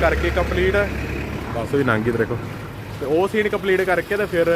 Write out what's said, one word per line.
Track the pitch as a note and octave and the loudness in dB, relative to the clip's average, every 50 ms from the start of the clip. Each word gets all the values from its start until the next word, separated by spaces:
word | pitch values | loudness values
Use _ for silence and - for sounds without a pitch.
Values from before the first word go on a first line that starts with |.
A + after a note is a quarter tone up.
ਕਰਕੇ | E3+ D#3+ D#3 - E3+ F3 - | 2 2 2 2 0 0 0
ਕੰਪਲੀਟ। | F3+ F3 - F3 F3+ F#3 F#3+ G3 G3+ G3+ F#3+ - - - - - - - - - - - - - | 0 0 0 0 0 2 2 2 2 0 0 -2 -6 -6 -6 -6 -6 -6 -6 -8 -8 -8 -6 -6
ਬੱਸ | A#2 A2 - C#3+ | -6 -4 0 0
ਵੀ | C#3 C#3 | 2 4
ਲੰਘ | B2+ A2 G#2+ G#2+ | 4 2 2 2
ਗਈ | A#2+ A#2 | 0 2
ਤੇਰੇ | A2+ A2 | 0 0
ਕੋਲ। | G2+ A#2+ - - - - - - - - - - - - - | 0 -2 -6 -6 -8 -10 -10 -12 -12 -12 -12 -12 -12 -10 -8
ਤੇ | C#3+ | -2
ਉਹ | C3 D3+ E3+ F#3+ G3 | 0 2 2 2 2
ਸੀਨ | - G#3+ G#3 G#3 | 2 0 0 0
ਕੰਪਲੀਟ | G#3 G3+ F#3 G3 F#3 F#3+ | 0 -2 0 2 2 2
ਕਰਕੇ | F#3+ F#3 F3+ E3 E3 - G3+ | 2 2 2 0 0 -2 -2
ਤੇ | G3+ G#3 | -2 -2
ਫਿਰ | D#3+ F3+ E3+ E3+ E3 E3+ | 0 2 2 2 4 4